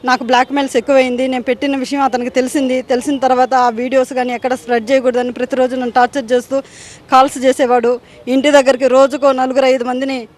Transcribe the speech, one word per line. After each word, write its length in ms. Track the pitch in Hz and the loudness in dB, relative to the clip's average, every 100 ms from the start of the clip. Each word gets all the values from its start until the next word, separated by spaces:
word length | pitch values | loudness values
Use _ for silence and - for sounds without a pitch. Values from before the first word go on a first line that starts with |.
నాకు 200 | 262 254 | -2 -2
బ్లాక్‌మెయిల్స్ 520 | 240 247 254 277 269 254 | 0 0 0 -2 -2 -2
ఎక్కువైంది. 520 | 254 269 254 247 262 | 2 2 2 0 -2
నేను 140 | 254 | -4
పెట్టిన 340 | 233 247 285 277 | -4 -4 -2 -4
విషయం 240 | 254 277 | -4 -2
అతనికి 300 | 269 247 247 | -2 -2 -2
తెలిసింది. 520 | 254 254 302 262 254 | -2 -2 -2 -2 -2
తెలిసిన 360 | 254 269 277 277 | -2 -4 -2 -2
తర్వాత 360 | 254 254 254 | 0 2 2
ఆ 140 | 262 247 | 2 0
వీడియోస్ 440 | 226 254 262 254 | 0 -2 0 0
కానీ 200 | 254 247 | -2 -4
ఎక్కడ 220 | 240 254 | -4 -4
స్ప్రెడ్ 360 | 254 - 240 214 | -4 -2 -4 2
చేయకూడదని 420 | 269 254 247 247 | 0 2 -2 -4
ప్రతిరోజు 420 | 240 247 254 254 262 | -6 -6 -2 -2 -2
నన్ను 140 | 247 | -2
టార్చర్ 420 | 247 247 285 226 | 0 0 -2 -2
చేస్తూ 280 | 247 240 269 269 - - - - | -2 -2 -6 -6 -20 -20 -20 2
కాల్స్ 260 | 262 269 269 | 4 4 2
చేసేవాడు. 600 | 262 269 254 247 240 247 - - - | 0 2 2 2 0 -4 -8 -16 -2
ఇంటి 220 | 262 285 | 0 4
దగ్గరికి 380 | 285 262 254 262 262 | 4 4 2 2 4
రోజుకో 360 | 269 269 277 | 4 2 0
నలుగురు 320 | 254 262 262 | 0 0 2
ఐదు 200 | 262 262 | 2 2
మందిని 440 | 240 254 269 262 214 | -2 -4 -4 -6 -10